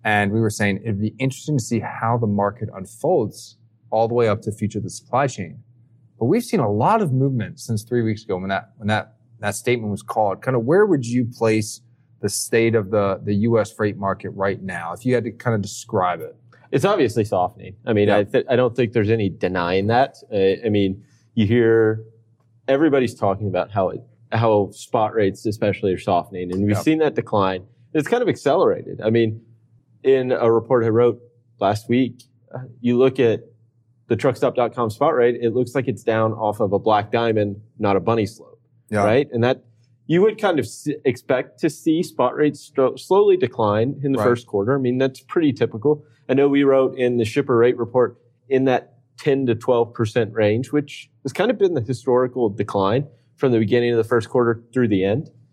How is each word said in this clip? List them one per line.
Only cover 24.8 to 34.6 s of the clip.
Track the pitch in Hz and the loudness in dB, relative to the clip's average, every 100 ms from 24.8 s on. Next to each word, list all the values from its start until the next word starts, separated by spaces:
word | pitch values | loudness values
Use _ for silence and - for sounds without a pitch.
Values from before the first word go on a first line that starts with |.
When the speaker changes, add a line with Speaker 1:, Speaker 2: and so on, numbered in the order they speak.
| - - - | -6 -2 0
Speaker 2:
rates | - 98 98 113 | 0 0 -2 -6
especially | 104 104 98 101 | -2 -2 -2 -2
are | 90 | -2
softening, | - 87 - 95 90 | 0 -2 -2 -10 -6
and | 92 | -2
we've | 104 104 | 0 0
Speaker 1:
Yeah. | |
Speaker 2:
seen | 90 156 | 0 2
that | 156 - | 0 -2
decline. | - 110 95 95 95 _ _ | -2 0 0 -2 -8 _ _
It's | 160 143 | -4 -2
kind | 240 | 0
of | 233 | 0
accelerated. | 123 - 160 147 90 - - | -2 0 2 2 0 -6 -6
I | 110 | 0
mean, | 113 113 107 - _ _ _ _ _ | 2 0 -2 -14 _ _ _ _ _
in | 131 135 127 | 2 2 2
a | 123 113 | 0 2
report | 113 110 127 | 2 2 0
I | 113 | 2
wrote | 110 120 - - _ _ _ | 4 2 2 -10 _ _ _
last | 98 107 - | -2 -2 0
week, | 120 131 - - _ _ | 0 0 -4 -20 _ _
uh, | - 131 - | -16 -16 -6
you | 120 120 | 0 4
look | 131 131 | 2 4
at | 120 107 - _ _ _ _ _ _ | 2 2 -4 _ _ _ _ _ _
the | 107 | 0
truckstop | 143 120 135 | 0 0 -2
dot | 123 | 0